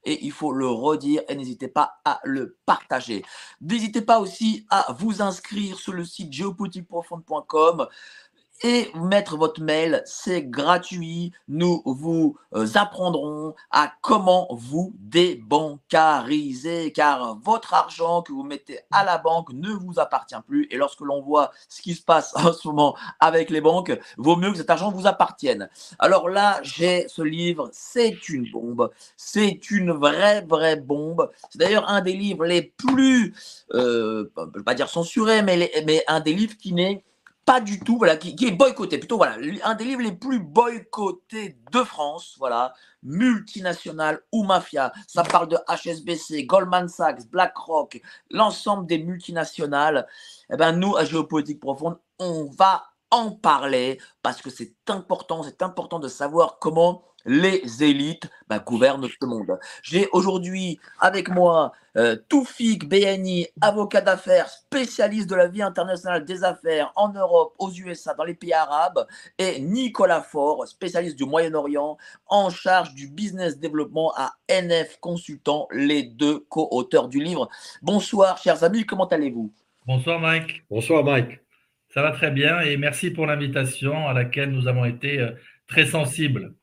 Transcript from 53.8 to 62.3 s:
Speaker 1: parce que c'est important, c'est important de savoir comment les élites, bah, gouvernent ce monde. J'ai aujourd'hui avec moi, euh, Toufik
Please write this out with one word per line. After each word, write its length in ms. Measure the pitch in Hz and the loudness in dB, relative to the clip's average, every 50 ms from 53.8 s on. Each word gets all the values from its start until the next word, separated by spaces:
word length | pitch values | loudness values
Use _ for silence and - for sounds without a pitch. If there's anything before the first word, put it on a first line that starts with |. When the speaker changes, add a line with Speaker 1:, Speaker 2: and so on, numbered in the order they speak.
| 123 131 135 131 - - _ _ | 0 0 -4 -6 -12 -20 _ _
Speaker 1:
parce 180 | - 120 123 - - | -4 -4 -4 -4 -12
que 80 | 135 | -14
c'est 240 | 123 - 117 - _ _ _ | -12 -12 -16 -16 _ _ _
important, 540 | - 202 190 180 - 185 - - - 170 160 | -6 -6 -6 -4 -4 -6 -6 -4 -8 -8 -6
c'est 220 | 165 143 - _ 185 | -6 -12 -6 _ -6
important 340 | 185 180 185 165 - 170 | -6 -4 -8 -8 -8 -8
de 100 | 165 143 | -8 -8
savoir 520 | 127 - - 143 143 156 165 165 - - _ | -8 -6 -6 -6 0 4 4 2 2 0 _
comment 440 | - 160 156 165 170 175 175 175 _ _ _ _ _ | -4 0 2 4 4 4 2 -4 _ _ _ _ _
les 600 | - 131 151 180 190 190 190 - 120 113 120 151 | 2 2 4 4 4 2 0 -2 -6 -2 2 4
élites, 440 | 151 139 139 139 156 165 - - - - - _ | 4 4 2 0 -4 -6 -8 -12 -18 -18 -20 _
bah, 100 | _ 107 | _ -6
gouvernent 500 | 104 - - 120 110 123 135 135 139 131 | -6 -4 -4 2 4 4 4 4 2 -6
ce 200 | 117 - _ - | -10 -8 _ -6
monde. 320 | 123 117 110 95 87 92 - - - - - - | -6 -6 -6 -4 -6 -6 -6 -8 -18 -20 -18 -12
J'ai 240 | - 156 185 202 196 | -2 0 0 2 4
aujourd'hui 680 | - 180 175 196 190 180 175 180 185 190 185 180 160 _ _ - - - | 2 2 2 2 -2 -2 -4 -6 -6 -6 -6 -6 -8 _ _ -20 -4 2
avec 300 | - 190 196 196 180 185 | 2 2 2 2 -4 0
moi, 420 | 180 180 180 175 165 160 147 123 - _ _ _ _ | 2 4 4 6 6 4 2 0 -4 _ _ _ _
euh, 200 | 110 117 120 113 113 _ | 2 2 2 2 -2 _
Toufik 600 | _ | _